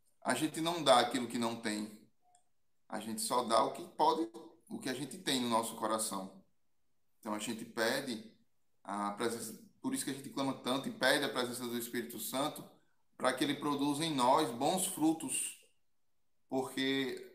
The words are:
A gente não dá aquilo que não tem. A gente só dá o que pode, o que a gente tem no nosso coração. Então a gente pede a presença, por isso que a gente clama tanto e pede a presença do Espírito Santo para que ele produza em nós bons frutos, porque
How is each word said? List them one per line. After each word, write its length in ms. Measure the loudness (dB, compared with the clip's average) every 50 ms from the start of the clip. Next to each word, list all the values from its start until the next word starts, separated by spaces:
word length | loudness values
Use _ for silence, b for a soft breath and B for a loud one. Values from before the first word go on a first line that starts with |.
| _ _ _ _
A 120 | 0 2 2
gente 260 | 2 2 0 0 0
não 220 | 0 0 0 4
dá 180 | 8 10 10 10
aquilo 280 | 8 6 2 -2 -2 -2
que 100 | 0 0
não 180 | 0 0 0
tem. 420 | -2 -2 -2 -2 -2 -4 -6 -10 -16 -20 _ _ _ _ _ -20 _ _ _ _ _ _ _ _ _ _ -10
A 120 | -10 -8
gente 220 | -8 -6 -6 -6
só 220 | -2 0 0 0 2
dá 180 | 4 4 4
o 100 | 4 2
que 120 | -2 -6 -12 -10 -2
pode, 320 | 2 2 4 4 2 -2 -4 -6 -12 -18 -18 -20 _ _ -10
o 100 | -10 -6
que 100 | -6 -6
a 60 | -4
gente 220 | -4 -6 -8 -10 -6
tem 220 | -2 0 0 0
no 80 | 2 2
nosso 280 | 2 2 2 0 -4
coração. 680 | -4 -2 -2 0 0 0 -2 -4 -6 -6 -8 -14 -18 -20 _ _ _ _ _ _ _ _ _ _ _ _ _ _ _
Então 120 | -8 -6
a 60 | -6 -4
gente 260 | -4 -6 -6 -8 -10
pede 680 | -8 0 2 2 2 2 0 -2 -4 -6 -8 -10 -16 -20 _ _ _ _ _ _ _ _ _ -10
a 280 | -6 -4 -2 -2 -2
presença, 460 | -2 0 -2 -2 -2 -4 -8 -10 -12 -14 -18 -20 _ _
por 140 | -6 -4 -4
isso 100 | -2 -2
que 60 | -4
a 40 | -6
gente 140 | -6 -10 -8
clama 240 | -6 -2 -2 -2 -4
tanto 340 | -4 -2 -2 -2 -2 -2 -6
e 40 |
pede 320 | -2 4 4 6 6 4 2
a 40 | 0
presença 380 | -2 -2 -2 -2 -4 -6 -6
do 120 | -4 -4 -4
Espírito 400 | -4 -4 -4 -6 -6 -6 -8 -8
Santo 440 | -8 -4 -2 -2 -2 -2 -4 -8 -14 -16 b b b b b b b _ _
para 160 | 0 0 0
que 120 | 2 2 0
ele 100 | 0 0
produza 500 | -2 -2 -2 0 0 0 0 0 0 -2
em 100 | 0 2
nós 360 | 4 4 6 6 4 4 0
bons 360 | -2 0 0 2 2 2 0
frutos, 720 | -2 0 2 2 2 2 0 -4 -4 -4 -4 -4 -6 -8 -14 -20 _ _ _ _ _ _ _ _ _ _ _ _ _ _ _ _ _
porque 800 | -4 -2 -2 -2 -2 -2 0 2 2 0 0 -2 -4 -6 -10 -16